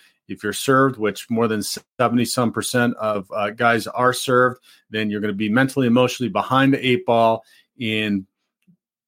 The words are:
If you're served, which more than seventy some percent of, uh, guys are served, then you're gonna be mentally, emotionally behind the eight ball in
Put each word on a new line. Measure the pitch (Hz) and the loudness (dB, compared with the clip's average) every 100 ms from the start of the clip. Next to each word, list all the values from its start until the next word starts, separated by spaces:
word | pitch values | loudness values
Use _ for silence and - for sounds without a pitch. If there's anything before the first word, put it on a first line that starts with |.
| _ _ - | _ _ -16
If | 95 | -8
you're | 104 | -6
served, | - - 131 135 110 | -4 2 4 2 0
which | 104 98 - | -4 -4 -4
more | 117 117 | -2 0
than | 107 | -2
seventy | 98 - - - 120 123 117 | -4 -10 -12 -2 0 2 0
some | - 117 | 0 -2
percent | 107 - 123 120 - | -2 -2 0 0 -2
of, | 107 104 95 104 | -4 -4 -6 -6
uh, | 104 | -6
guys | 113 120 117 - | 0 2 2 -2
are | 120 127 | 0 0
served, | 123 - 127 127 120 _ _ _ | 0 2 4 4 0 _ _ _
then | 107 107 | -4 -4
you're | 104 | -4
gonna | 107 | -4
be | 98 107 | -4 0
mentally, | 120 131 139 123 | 2 2 0 2
emotionally | 123 123 - 117 | 4 2 0 -4
behind | 101 - 131 135 | -4 0 2 4
the | 135 127 | 2 2
eight | 123 123 | 0 2
ball | 117 113 113 - _ _ - | 2 2 0 -6 _ _ -10
in | 113 107 107 101 95 _ _ _ _ _ _ _ | -6 -4 -2 -4 -6 _ _ _ _ _ _ _